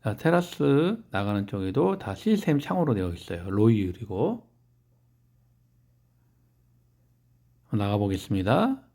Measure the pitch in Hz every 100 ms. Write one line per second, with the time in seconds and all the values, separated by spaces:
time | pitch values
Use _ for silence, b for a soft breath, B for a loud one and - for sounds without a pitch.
0 | - 107 160 175 175 - 147 139 170 226
1 | - 95 101 101 98 101 95 95 180 190
2 | - 98 - 214 190 143 - 185 160 107
3 | 90 85 - 85 92 98 110 110 95 87
4 | 117 92 156 233 - _ _ _ _ _
5 | _ _ _ _ _ _ _ _ _ _
6 | _ _ _ _ _ _ _ _ _ _
7 | _ _ _ _ _ _ _ 110 101 104
8 | 101 98 - 98 92 139 233 269 -